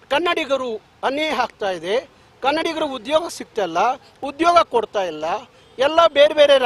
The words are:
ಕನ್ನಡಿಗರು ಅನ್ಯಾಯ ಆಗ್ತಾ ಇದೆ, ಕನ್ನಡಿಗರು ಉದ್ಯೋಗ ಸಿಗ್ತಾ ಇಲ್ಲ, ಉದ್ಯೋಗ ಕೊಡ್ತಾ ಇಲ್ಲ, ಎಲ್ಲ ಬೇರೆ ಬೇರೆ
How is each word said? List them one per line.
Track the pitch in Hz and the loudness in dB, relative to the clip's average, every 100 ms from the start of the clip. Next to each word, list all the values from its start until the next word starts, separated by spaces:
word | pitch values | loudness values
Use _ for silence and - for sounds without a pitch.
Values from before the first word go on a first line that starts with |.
| _ | _
ಕನ್ನಡಿಗರು | 285 349 339 285 269 254 220 - _ 220 | -2 0 -2 -2 -4 -4 -10 -14 _ -6
ಅನ್ಯಾಯ | 277 311 247 | -4 -4 -4
ಆಗ್ತಾ | 233 - 202 180 | -4 -4 -6 -6
ಇದೆ, | 170 226 311 _ _ _ | -4 -4 -4 _ _ _
ಕನ್ನಡಿಗರು | 262 302 330 311 302 262 | -4 -2 -4 -4 -6 -8
ಉದ್ಯೋಗ | 214 311 339 - | -2 -2 -2 -10
ಸಿಗ್ತಾ | 247 - 185 | -10 -6 -4
ಇಲ್ಲ, | 165 220 269 - _ 269 | 0 0 -2 -10 _ -12
ಉದ್ಯೋಗ | 277 339 349 302 | 0 2 4 2
ಕೊಡ್ತಾ | 240 214 214 185 | 0 -2 -4 -4
ಇಲ್ಲ, | 151 156 208 247 _ _ - 269 | -6 -6 -6 -8 _ _ -2 0
ಎಲ್ಲ | 320 330 285 | 4 4 6
ಬೇರೆ | 294 302 | 4 6
ಬೇರೆ | 285 277 | 6 6